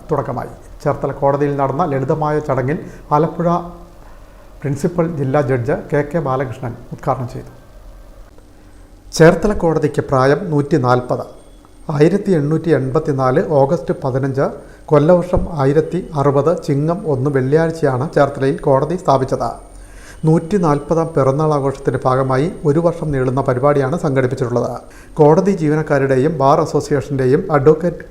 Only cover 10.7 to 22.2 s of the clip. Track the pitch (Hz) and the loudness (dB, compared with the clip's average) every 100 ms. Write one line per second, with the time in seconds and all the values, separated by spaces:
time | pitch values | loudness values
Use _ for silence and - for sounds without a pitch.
10.7 | 160 123 123 120 123 - - - - - | 0 2 2 0 -6 -8 -16 -20 -20 -20
11.7 | - - 147 160 196 202 170 143 160 175 | -16 -6 2 2 2 2 0 2 -2 2
12.7 | 139 131 151 151 131 131 139 196 147 139 | 0 2 -2 -2 0 0 0 2 2 2
13.7 | 170 - 135 139 127 139 135 175 - - | 2 -2 -4 -4 -2 -2 -2 -2 -4 -16
14.7 | - - 151 151 180 175 - - 151 135 | -18 2 4 6 4 2 -2 -2 0 2
15.7 | 147 156 175 185 147 139 139 151 175 - | 2 0 -2 -6 -2 0 2 2 0 -2
16.7 | 139 156 180 160 131 139 135 127 151 165 | -2 -2 -2 -2 -2 0 0 2 2 0
17.7 | 160 139 127 151 151 139 - 135 135 147 | 0 -2 -2 -2 0 0 0 -2 -2 2
18.7 | 135 143 180 - 135 127 120 120 - - | 2 0 -2 2 2 2 -2 -4 -8 -16
19.7 | - - - - - 156 165 165 208 165 | -20 -20 -20 -20 -4 2 2 2 0 2
20.7 | 143 - 165 160 147 131 139 156 147 135 | 0 0 -2 0 0 2 2 0 0 -2
21.7 | 131 - 123 131 127 | -4 -4 -2 0 0